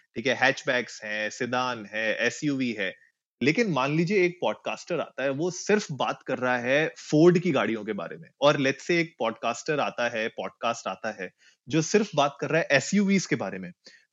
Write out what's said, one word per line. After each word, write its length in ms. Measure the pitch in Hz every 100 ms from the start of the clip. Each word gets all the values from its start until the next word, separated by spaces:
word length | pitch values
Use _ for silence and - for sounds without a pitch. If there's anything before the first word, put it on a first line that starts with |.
| _ 120
ठीक 100 | 123
है? 80 |
हैचबैक्स 640 | 113 127 131 - 123 113 -
हैं, 260 | 107 107 107
सेडान 580 | - 123 123 127 120 101
है, 320 | 107 110 101 117
एसयूवी 460 | - 151 135 123
है। 220 | 107 92 - _ _ _ _
लेकिन 280 | 127 165 226
मान 260 | 143 135 156
लीजिए 280 | 170 208
एक 140 | 175 175
पॉडकास्टर 600 | 110 - - 110 - 165
आता 220 | 107 -
है, 80 | 135
वो 200 | 135 175
सिर्फ 420 | 170 - 208 -
बात 280 | 135 117 127 -
कर 120 | 127
रहा 200 | 123 123
है 360 | 120 139 - - -
फोर्ड 280 | 151 170 180
की 120 | 175
गाड़ियों 340 | 131 107 110
के 80 | 104
बारे 240 | 101 82 80
में, 120 | 82 _
और 160 | 143 143
let's 220 | 135 135
say 120 | -
एक 240 | 175 165 -
पॉडकास्टर 640 | 117 113 113 117 - 147
आता 280 | 104 98 120
है, 200 | 117 113
पॉडकास्ट 600 | - 95 - 117 117 101
आता 340 | 92 110 98
है 80 | 90 - _ _ -
जो 140 | 151
सिर्फ 280 | 151 208 220
बात 220 | 143 143 -
कर 100 | 139
रहा 100 | 160
है 80 | -
एसयूवीज 560 | 139 - 196 196 196 -
के 100 | 139
बारे 220 | 101 95
में, 140 | 90 - - - _